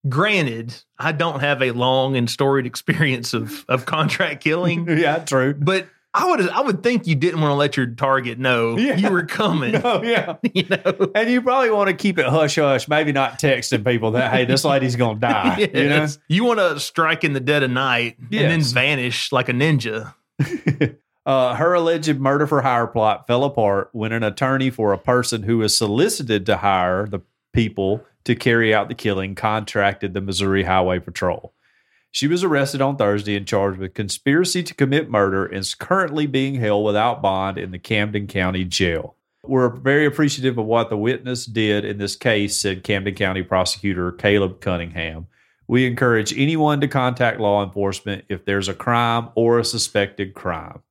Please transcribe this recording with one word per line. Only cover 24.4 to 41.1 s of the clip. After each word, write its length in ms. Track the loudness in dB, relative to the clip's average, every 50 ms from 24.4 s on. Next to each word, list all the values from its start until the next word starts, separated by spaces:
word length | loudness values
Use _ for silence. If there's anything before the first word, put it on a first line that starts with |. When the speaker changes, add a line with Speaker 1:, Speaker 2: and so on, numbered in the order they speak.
| 0 0 2 2 0 -2
Speaker 2:
for 220 | 0 0 0 0
a 60 | 0 0
person 460 | 2 2 2 2 2 0 -4 -4 -2
who 140 | 0 0 2
was 180 | 2 2 2 0
solicited 680 | 0 0 2 2 2 2 0 -4 -2 0 0 0 2
to 120 | 0 0
hire 500 | 2 2 2 2 2 2 0 0 -2 -2
the 140 | -4 -6 -10 -10 _ _ _ _ _
people 520 | 0 0 0 0 0 -2 -2 -2 -2 -4 -6 _ _ _ _
to 100 | -2 -2
carry 400 | 0 2 2 4 4 4 4 4
out 140 | 2 2 -2
the 60 | -8
killing 400 | -6 -4 -2 -2 -2 -4 -6 -8
contracted 800 | -4 -2 -2 -2 -2 -6 -4 -2 2 2 2 0 -2 -8 -6 -4
the 60 | -6
Missouri 440 | -6 -4 -4 -2 0 2 2 2 2
Highway 340 | 2 2 2 2 2 0 -2
Patrol. 540 | -4 -8 -8 -4 -2 -2 -2 -4 -10 -18 _ _ _ _ _ _ _ _ _ _ _ _
She 160 | -6 -2 0
was 160 | 0 0 0
arrested 400 | 0 0 2 0 0 -2 0 0
on 140 | 0 0 2
Thursday 400 | 2 2 2 2 0 -2 -2 -4
and 100 | -4 -4
charged 320 | -2 0 0 0 0 -2 -4
with 160 | -10 -10 _
conspiracy 720 | -8 -6 -6 -8 -4 _ 2 2 2 2 2 0 -4 -4
to 100 | -6 -2
commit 360 | -2 0 2 2 0 0 2
murder 340 | 2 2 2 4 2 0 -2
and 120 | -4 -6 -8
is 180 | -8 -8 -8
currently 500 | _ -2 -2 0 0 0 -2 -2 -2 -2
being 300 | 0 0 0 0 0 -2
held 280 | -2 0 2 2 2 2
without 380 | 2 2 2 2 0 0 0
bond 340 | 0 0 0 0 -2 -4 -4
in 140 | -6 -8 -10
the 80 | -12 -14
Camden 480 | -6 -2 0 0 0 0 -2 -6 -6
County 380 | -4 -4 -2 -2 0 -2 -2 -4
Jail. 500 | -4 -2 0 0 0 0 -2 -6 -8 _ _ _ _ _ _ -6
"We're 240 | 0 2 2 2 2
very 380 | 0 0 0 2 4 4 4
appreciative 520 | 2 2 2 0 0 0 0 -2 -2 0 0
of 80 | -2
what 240 | 2 2 0 2 0
the 60 | -2
witness 500 | -2 0 0